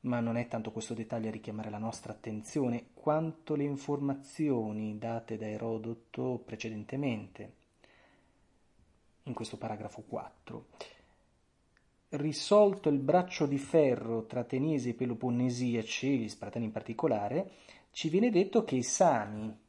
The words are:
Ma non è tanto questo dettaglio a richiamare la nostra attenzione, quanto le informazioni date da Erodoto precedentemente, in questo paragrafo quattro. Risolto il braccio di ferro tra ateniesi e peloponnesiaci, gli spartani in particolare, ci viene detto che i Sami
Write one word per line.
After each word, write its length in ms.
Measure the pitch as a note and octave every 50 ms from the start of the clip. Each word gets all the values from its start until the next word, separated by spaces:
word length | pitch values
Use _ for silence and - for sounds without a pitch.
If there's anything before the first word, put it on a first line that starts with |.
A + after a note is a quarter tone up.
Ma 180 | - B2+ B2 A#2+
non 160 | A#2 A#2 A#2
è 140 | A#2+ A#2+ A#2+
tanto 240 | - A#2 A2 A2+ -
questo 200 | A2+ G#2+ - A#2
dettaglio 360 | A2+ A2 G#2+ - A#2 A2 A2
a 20 |
richiamare 380 | G#2+ A2 - - G#2+ G#2+ A2 A2
la 80 | G#2 G#2+
nostra 340 | A2 A2+ A2+ - - -
attenzione, 760 | G#2+ - - A#2 G#2+ G#2+ G#2+ - - D3+ C3+ B2 A#2+ A#2 - - _
quanto 640 | - - D#3 D3+ D#3 E3 D#3+ D#3+ - - - D3+
le 80 | C#3+ C#3+
informazioni 1300 | C#3+ C#3+ C#3 - - D3 C#3 C#3 C#3 C#3 C#3 - - - - D#3 D3 C3+ A#2+ A2 G#2+ G#2+ G#2+ G#2+ G#2+ G#2+ G#2+
date 400 | A2 A2+ A2+ A#2 - - A2+ G#2+
da 100 | G#2+ G#2+
Erodoto 960 | G#2+ G#2+ A#2 A#2 A2+ A2+ A2 A2+ A#2 A2+ - _ - - B2+ B2+ B2 A#2+ -
precedentemente, 1080 | - A#2 G#2+ - A2+ A2 G#2+ G#2+ - - C3+ D3 C#3 A#2 G#2+ G#2 G2+ - - G#2+ - - _ _ _ _ _ - _ _ _ _ _ _ _ _ _ _ _ _ _ _ _ _ _ _ _ _ _ _ _ _ _ _ _ _
in 100 | C#3+ A#2
questo 240 | - A2 - - G#2+
paragrafo 440 | - A2+ A2 G#2+ A2 G#2 - -
quattro. 640 | G#2+ - - G#2+ - - - _ _ - - - - _ - - - - - - _ _ _ _ _ _ _ _ _ _ _ _ _ _ _ _ _ _ _ _ _ _
Risolto 800 | - C#3+ C#3+ D#3 C#3+ - - - G#3 G#3 G#3 G3 F#3+ F#3+ - D#3
il 100 | D3 C#3
braccio 460 | C#3 C3+ D#3 F3+ F3+ F3+ - - E3
di 120 | C#3 C#3 C#3
ferro 680 | C#3 - - E3 D3+ C3+ B2 A2+ - A2+ A#2 A2+ A2
tra 160 | - - B2+
ateniesi 480 | A#2+ - - C3 C3+ D#3 D#3 C#3 B2 B2
e 40 | A2+
peloponnesiaci, 1200 | - C3 A#2+ A#2+ A2+ - B2 A#2+ A#2+ B2 B2+ A#2+ A#2+ B2+ B2 A#2 A#2 A2 - - - - C3+ C#3+ B2+
gli 100 | A2+ G#2+
spartani 380 | - - - G#2 - A#2+ A#2
in 60 | G#2+ G#2+
particolare, 760 | A2 - - A2+ - - D#3 A#2+ G#2+ G2+ G#2 B2 D#3+ G3+ - - - - - - - _ _
ci 180 | _ - - E3
viene 200 | D3 F#3+ A3+ B3
detto 360 | G#3+ F3 G3 G3 - A#3 A3
che 100 | - C#3
i 80 | B2+ A#2+
Sami 760 | - - - G3 E3+ C#3 A2+ G#2 G#2 G#2+ G#2+ G#2+ A2 G#2 - _